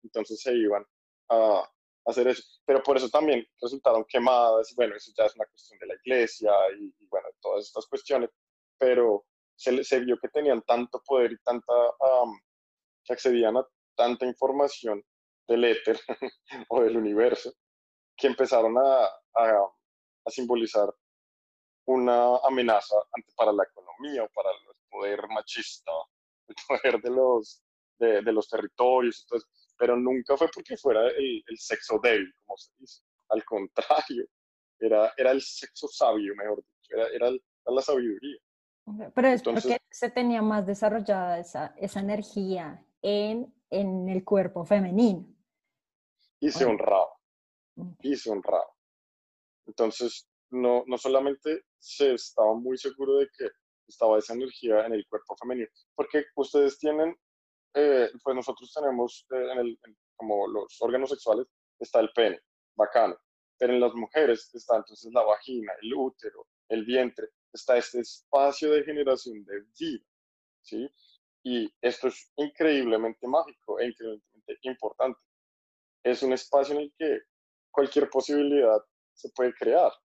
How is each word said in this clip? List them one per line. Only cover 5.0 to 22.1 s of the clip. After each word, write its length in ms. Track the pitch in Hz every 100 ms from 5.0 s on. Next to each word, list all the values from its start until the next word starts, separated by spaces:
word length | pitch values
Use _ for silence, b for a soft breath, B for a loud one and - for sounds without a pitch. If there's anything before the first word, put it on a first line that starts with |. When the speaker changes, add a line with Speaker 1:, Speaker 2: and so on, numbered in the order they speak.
| - -
Speaker 1:
ya 80 | 107
es 100 | 113
una 100 | 107
cuestión 300 | _ _ 104
de 80 | 98
la 80 | 92
iglesia 560 | 123 127 113 - 107 101 95 101
y, 140 | 101 _
y 80 | 101
bueno, 200 | 95 - -
todas 240 | 101 101 104
estas 200 | 117 -
cuestiones, 420 | 131 - 131 120 _ _ _ _ _
pero 480 | 131 123 117 101 _ _ _ _
se 140 | 131
le, 120 | 127 139
se 140 | 131
vio 180 | 123 120
que 80 | 123
tenían 320 | 151 147 117
tanto 380 | - 120 123 127
poder 280 | - 131 117
y 60 | 113
tanta, 340 | - 120 -
am, 640 | 120 120 - 131 127 117 104 _ _ _ _ _ _ -
que 80 |
accedían 420 | 123 131 120 110 120
a 80 | 131 _ _ -
tanta 300 | 120 123 127
información 760 | 120 131 139 139 - 117 104 _ _ _ _ -
del 160 | 117
éter 340 | 120 110 - 113 -
<laughs> 600 | 120 127 _ _ 131 -
o 120 | 120
del 140 | 113 117
universo, 560 | 107 104 123 117 123 - _ _ _ _ _ -
que 100 | 135
empezaron 500 | 123 135 123 113 120
a, 280 | 135 131 101
a, 640 | - _ 117 113 104 98 _ _ _ _ _ 117
a 40 |
simbolizar 640 | - 123 123 113 110 104 - _ _ _ _ _ _ _ _ -
una 500 | 127 123